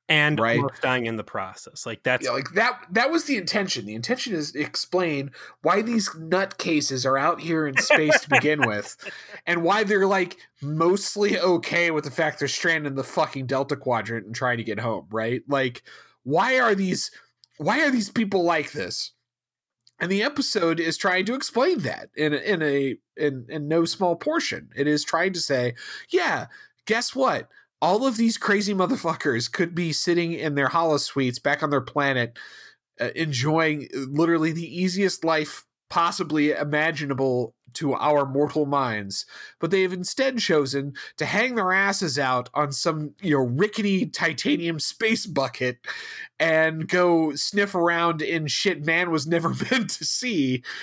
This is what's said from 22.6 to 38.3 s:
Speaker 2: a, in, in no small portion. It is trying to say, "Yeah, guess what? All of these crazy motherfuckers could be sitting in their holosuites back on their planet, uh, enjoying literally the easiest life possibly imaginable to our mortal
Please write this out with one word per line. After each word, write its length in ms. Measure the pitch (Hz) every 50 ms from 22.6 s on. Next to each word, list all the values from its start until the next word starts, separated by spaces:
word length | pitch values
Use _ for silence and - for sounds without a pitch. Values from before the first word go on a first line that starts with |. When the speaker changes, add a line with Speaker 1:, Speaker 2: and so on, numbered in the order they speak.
| 156
Speaker 2:
a, 340 | 147 139 143 139 135 113 - _ _ _
in, 300 | - 156 147 135 127 120 120
in 180 | - 156 147 147
no 160 | 160 170 165
small 320 | 165 - - 190 175 170
portion. 540 | 170 - 294 320 330 - - - 80 76 - -
It 120 | 120 143
is 180 | 147 151 147 -
trying 280 | - - 165 175 190 185
to 80 | 165
say, 340 | - - 139 127 123 120 120 - - - - - - -
"Yeah, 380 | - 370 349 277 170 127 87 - - - - - _ _ _
guess 300 | - 214 233 240 - -
what? 320 | 262 262 240 160 110 - - _ - _ _ _ _ 151
All 240 | 165 185 220 262
of 100 | 269 226
these 220 | 214 233 226 226 -
crazy 360 | - 208 202 208 196 202 202
motherfuckers 760 | 185 180 180 262 - - 165 160 - - 151 120 113 117 -
could 240 | - - 180 170 175
be 180 | 165 175 165 147
sitting 400 | - - 175 170 175 170 165 170
in 220 | 123 143 156 143
their 140 | 143 139 131
holosuites 720 | - 170 170 160 151 139 - - - 143 135 123 120 - -
back 220 | 143 147 143 156
on 60 | 147
their 100 | 143 135
planet, 580 | - - - 147 143 139 135 127 120 117 - - - - - - - - - _ _ _ _ -
uh, 80 | 127 113 -
enjoying 720 | - 165 156 139 120 127 156 156 165 160 156 151 147 131 - -
literally 600 | 135 135 131 143 151 170 165 170 160 156 165 156
the 280 | 170 170 135 139 175
easiest 440 | 185 185 175 196 202 185 - - -
life 400 | 160 160 156 151 - - - - _ _ _ _ _
possibly 600 | - 180 165 170 - - 175 147 151 156 147 151 143
imaginable 1040 | - 147 147 147 151 156 165 156 143 151 139 135 127 135 131 127 123 123 - - _ _ - -
to 200 | - 160 143 127
our 300 | - - 147 151 147 139
mortal 420 | 131